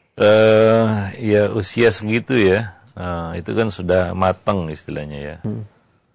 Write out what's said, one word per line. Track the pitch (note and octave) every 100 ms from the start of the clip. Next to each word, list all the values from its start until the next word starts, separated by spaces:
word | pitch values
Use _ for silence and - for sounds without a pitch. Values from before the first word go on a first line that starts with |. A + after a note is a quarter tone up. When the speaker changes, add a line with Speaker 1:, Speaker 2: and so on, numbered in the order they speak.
| _ -
Speaker 1:
Eh, | G#2 G#2+ A2 A2 A2 A2+ A2 G#2 G2 -
ya, | A2 G#2 G#2
usia | A2 G2 - A#2
segitu, | G#2 G#2+ A2+ - B2+
ya. | G2 G2 G#2+ - _ -
Eh, | F2+ E2+ E2 F2
itu | E2 A2
kan | A2
sudah | - F2 F#2 F2
matang | F#2 F#2 F#2 - G2 D#2+
istilahnya, | D2+ - D2+ D2 C#2+
ya. | D2 E2
Speaker 2:
Hmm. | A2 A2+ G#2 _ _ _ _